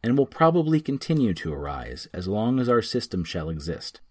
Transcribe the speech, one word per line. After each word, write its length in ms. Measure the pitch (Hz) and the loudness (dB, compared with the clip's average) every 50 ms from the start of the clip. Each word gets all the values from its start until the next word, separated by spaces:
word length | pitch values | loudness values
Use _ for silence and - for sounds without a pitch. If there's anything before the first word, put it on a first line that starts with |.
and 140 | - 113 123 | 2 2 4
will 100 | 143 135 | 4 4
probably 540 | - - - 160 165 165 175 160 156 160 156 | 2 2 4 4 6 6 4 2 4 2 2
continue 540 | 156 - 139 - - - 165 151 131 107 87 | 2 -2 -6 -6 -2 0 2 2 4 2 2
to 180 | - - 82 | 0 -4 -6
arise 560 | 73 69 69 71 71 67 62 - - - - - | -6 -6 -6 -6 -6 -8 -8 -10 -12 -12 -14 -12
as 160 | - 90 90 92 | -10 -8 -4 -2
long 300 | 101 104 110 120 127 131 | -2 0 0 0 0 0
as 100 | 127 120 | 2 4
our 140 | 120 117 | 2 2
system 420 | 113 - - 127 - - - 92 82 | 2 2 -2 -4 -4 -2 -4 -4 -4
shall 260 | - - 87 78 80 | -2 -4 -6 -4 -4
exist. 500 | 82 78 71 82 80 - - - - - - _ | -6 -6 -4 -6 -6 -6 -8 -14 -16 -16 -20 _